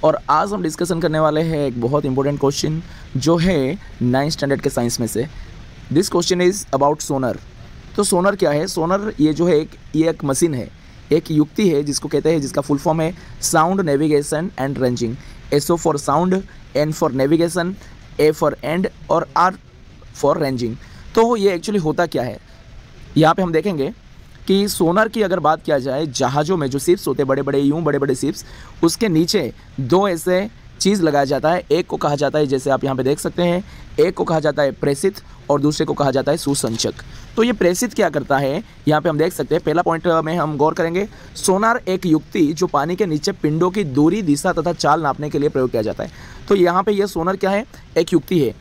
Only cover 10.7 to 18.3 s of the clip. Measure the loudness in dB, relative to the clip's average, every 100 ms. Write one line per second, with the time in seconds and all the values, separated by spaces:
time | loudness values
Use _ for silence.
10.7 | -14 -20 -20 0 0 2 0 0 2 2
11.7 | 2 0 -4 -2 0 2 0 0 -4 -2
12.7 | -2 0 0 -2 -4 -16 -8 0 2 2
13.7 | 2 2 2 4 2 2 -4 -4 -4 -4
14.7 | 0 -2 0 -4 -6 -12 -20 -2 -2 2
15.7 | 0 0 -2 0 0 2 0 -4 -18 -8
16.7 | -2 -2 0 -2 2 2 2 2 0 -4
17.7 | -6 -14 -20 -20 0 2